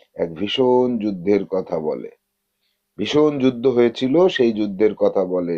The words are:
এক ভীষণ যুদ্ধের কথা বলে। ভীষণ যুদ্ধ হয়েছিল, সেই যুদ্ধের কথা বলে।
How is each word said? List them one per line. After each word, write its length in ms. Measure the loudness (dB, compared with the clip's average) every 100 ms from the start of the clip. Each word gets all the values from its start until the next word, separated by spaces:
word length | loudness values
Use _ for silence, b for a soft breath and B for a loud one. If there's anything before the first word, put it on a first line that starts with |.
| _ -8
এক 140 | -6
ভীষণ 540 | -6 -6 0 2 2 2 -2
যুদ্ধের 460 | -4 -4 0 0 0
কথা 320 | -6 -4 -6
বলে। 320 | -4 -6 -10 -18 _ _ _ _ _ _ _ -10
ভীষণ 320 | -2 2 2 2
যুদ্ধ 260 | 0 2 2
হয়েছিল, 480 | 4 2 2 0 2 2
সেই 240 | 2 0
যুদ্ধের 400 | 0 -4 0 0 2
কথা 280 | 0 0 0
বলে। 280 | -2 -2